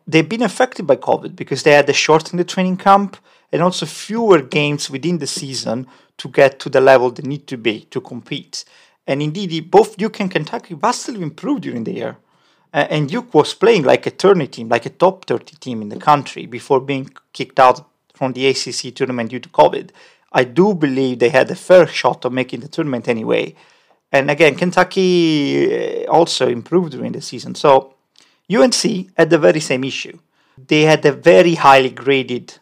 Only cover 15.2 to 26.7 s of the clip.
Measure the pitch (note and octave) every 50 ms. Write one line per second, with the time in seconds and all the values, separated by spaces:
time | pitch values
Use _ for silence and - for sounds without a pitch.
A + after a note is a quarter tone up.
15.2 | _ - B2+ A2+ - - - _ - C3+ A#2+ A2 G#2+ G#2 G#2+ F#2+ - D3+ D3 C#3+
16.2 | C3+ - - - - A#2+ A#2+ A#2 - - C#3 C3 C3+ C3+ C#3 C3 C3+ - _ _
17.2 | _ _ - - C3 - - - C3 B2+ B2 D3 - _ _ _ _ _ _ -
18.2 | C#3 C3 A#2+ B2+ C3 C3+ C3 - - B2+ - - - B2+ A#2 - C#3 B2+ B2+ A#2+
19.2 | A2+ A2 B2+ B2 - - - - D#3 - - - - - _ _ _ _ _ _
20.2 | _ _ - D3 B2+ A#2+ A#2 D#3+ F#3 G#3+ G3+ D#3+ D#3 C#3 C3 C3 C3+ B2+ B2 B2
21.2 | - - - C3 C3 A#2 A#2+ - - - F3+ F#3 D#3+ D3 - - - B2+ A#2 -
22.2 | - B2 B2+ B2+ B2+ B2+ - A#2+ - - - - D#3+ D3 B2+ A#2+ A2 B2+ A#2+ A2+
23.2 | A2+ A#2 A#2 A2+ - - - _ _ _ _ _ _ _ _ _ _ _ - C#3
24.2 | C3+ D3 D3 D3 E3 D3 - - F3+ F3+ F3 F#3 F3+ F3+ - F#3+ F#3 F3+ F3+ F3
25.2 | E3+ D#3+ D#3 D3 C#3+ C#3 C#3 C#3 C#3+ C3 A#2 A#2+ G#2+ - - - - - A#2+ D#3
26.2 | F3 - - - C3 B2 B2 A#2+ A2+ -